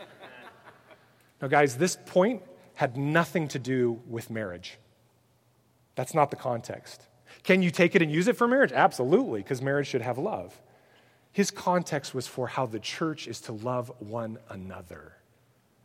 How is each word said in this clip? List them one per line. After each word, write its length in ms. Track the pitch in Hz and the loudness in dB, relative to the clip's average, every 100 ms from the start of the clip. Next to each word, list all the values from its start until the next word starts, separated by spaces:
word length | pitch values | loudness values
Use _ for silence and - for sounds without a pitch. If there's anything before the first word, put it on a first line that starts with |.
| 196 - 185 123 120 - - - - - _ _ _ - | -20 -20 -20 -20 -20 -20 -20 -20 -20 -20 _ _ _ -8
Now, 60 | 139 | 4
guys, 300 | 147 147 120 | 6 6 4
this 200 | 180 - - | 0 -2 0
point 360 | 185 196 233 - - - - | 4 4 2 -8 -20 -14 -2
had 200 | 143 123 | -2 0
nothing 500 | 143 160 170 180 147 | 2 2 2 0 -2
to 120 | 139 | -4
do 420 | 123 131 123 117 120 | -2 2 2 0 -6
with 220 | 113 - | -10 -8
marriage. 480 | 113 104 87 - - _ _ _ _ _ _ _ _ _ _ _ | -8 -6 -8 -14 -18 _ _ _ _ _ _ _ _ _ _ _
That's 200 | - 127 | -8 -2
not 160 | - 139 | 2 2
the 60 | - | 0
context. 720 | 127 120 - - - - - _ - - | -4 -6 -6 -14 -14 -20 -20 _ -20 -8
Can 180 | - 185 | 2 4
you 80 | 180 | 4
take 240 | - 175 | 4 4
it 80 | 185 | 4
and 80 | 160 | 2
use 160 | 151 190 | 2 2
it 100 | - | 2
for 120 | 240 | 2
marriage? 240 | 262 233 | 4 4
Absolutely, 720 | 127 185 - 127 190 240 110 | 4 4 4 2 2 2 -4
'cause 180 | 98 131 | -4 -4
marriage 240 | 135 143 143 | 0 0 0
should 160 | 131 | -2
have 160 | 117 120 | -2 -4
love. 420 | 190 160 90 - _ _ _ _ _ _ _ | -4 -6 -10 -16 _ _ _ _ _ _ _
His 220 | - 196 | 0 0
context 640 | - - 180 170 147 - | 0 0 0 0 -4 -4
was 120 | 131 - | -6 -6
for 220 | - 120 | -6 -4
how 180 | - 123 | -2 -4
the 140 | 110 | -4
church 480 | - - 165 151 - | -8 -4 -4 -4 -10
is 120 | 107 | -12
to 100 | - | -10
love 400 | 110 120 123 120 123 | -8 -4 -4 -4 -10
one 380 | 104 117 113 110 - | -10 -8 -8 -10 -14
another. 720 | 98 92 92 87 - - - _ _ _ _ _ _ | -14 -12 -14 -16 -18 -20 -20 _ _ _ _ _ _